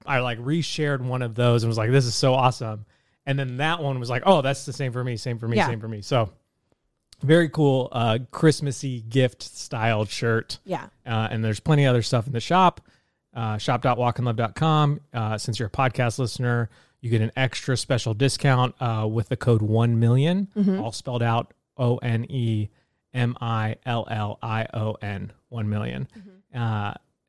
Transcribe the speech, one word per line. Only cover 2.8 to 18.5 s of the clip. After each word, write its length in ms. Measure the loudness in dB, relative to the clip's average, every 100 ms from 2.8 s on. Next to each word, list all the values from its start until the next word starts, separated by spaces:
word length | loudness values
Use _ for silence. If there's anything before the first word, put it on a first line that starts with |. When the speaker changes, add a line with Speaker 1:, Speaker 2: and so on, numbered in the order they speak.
| -14 _ _ _ -4
Speaker 1:
And 120 | -2
then 200 | -2 -2
that 240 | -2 -2
one 160 | -2 -4
was 100 | -2
like, 140 | 0 4
"Oh, 160 | 4
that's 240 | 4 -2 -6
the 60 |
same 200 | -6 -4
for 100 | -4
me, 140 | -4 -6
same 200 | -6 -6
for 100 | -2
me, 80 | 2
Speaker 2:
Yeah. 100 | 2
Speaker 1:
same 140 | 0
for 80 | -8
me." 120 | -10
So 280 | 0 0 0 -4 _ _ _ _ _ _ _ -6
very 280 | 4 4 4
cool, 400 | 2 2 4 0
uh, 280 | 0 0 0 -2
Christmassy 720 | 2 4 4 -2 -6 -8 -8
gift 400 | -2 2 2 0
styled 640 | -18 -14 -10 -2 0 2 -2
shirt. 500 | -2 0 0 -2 -12
Speaker 2:
Yeah. 220 | -8 -8 -8 _ -4
Speaker 1:
Uh, 220 | -2 -2
and 120 | -2
there's 160 | -2 -2
plenty 240 | 2 4 4
of 40 |
other 120 | 4
stuff 260 | 2 0 0
in 60 |
the 60 | -4
shop, 400 | 0 4 4 2 _ _ _ _ _
uh, 240 | -8 -4 -4
shop 240 | -2 0
dot 160 | 0 0
walk 220 | 0 0
in 60 | -2
love 120 | -2
dot 180 | -4 0
com. 460 | 2 4 2 0 _
Uh, 240 | -6 -4 -4
since 220 | -4 -4
you're 80 | -4
a 40 |
podcast 460 | 0 0 2 -2 0
listener, 500 | -4 -2 -2 0 -2 _ _ _
you 80 | -2
get 100 | 0
an 100 | 0 0
extra 420 | -2 -2 -2 -2
special 360 | 0 -2 0 2
discount, 580 | 0 2 2